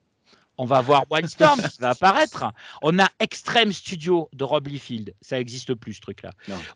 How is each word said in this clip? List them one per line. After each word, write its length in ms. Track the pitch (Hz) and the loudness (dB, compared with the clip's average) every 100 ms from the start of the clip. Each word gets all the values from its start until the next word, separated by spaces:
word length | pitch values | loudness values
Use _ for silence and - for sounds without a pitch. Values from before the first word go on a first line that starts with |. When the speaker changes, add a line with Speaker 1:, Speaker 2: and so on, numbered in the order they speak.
| _ _ _ _ _ - | _ _ _ _ _ -8
Speaker 1:
on 80 | 120 | 0
va 140 | 131 | 2
voir 220 | 127 143 131 | 4 2 4
Wildstorm 500 | 151 165 - 302 269 | -2 -4 4 4 4
qui 180 | - - | 0 -4
va 100 | 123 | -2
apparaître. 640 | 123 190 240 311 - 117 - - - | 2 4 4 0 -2 -8 -8 -20 -4
On 180 | 151 180 | 0 4
a 80 | 185 - | 2 2
Extreme 540 | 220 - - 240 214 | -6 -6 -2 2 2
Studio 560 | 185 - 175 160 175 156 | -2 -10 -8 0 0 0
de 120 | 131 | -8
Rob 240 | 131 151 143 | -2 -2 -4
Liefeld, 460 | 139 - 117 101 - | -12 -10 -10 -10 -16
ça 200 | - 131 | -8 -6
existe 340 | 123 127 - | -6 -10 -8
plus 200 | 117 - | -8 -8
ce 60 | 101 | -16
truc-là. 300 | - 101 95 - - | -14 -16 -16 -18 -14
Speaker 2:
Non. 100 | 92 82 | -12 -14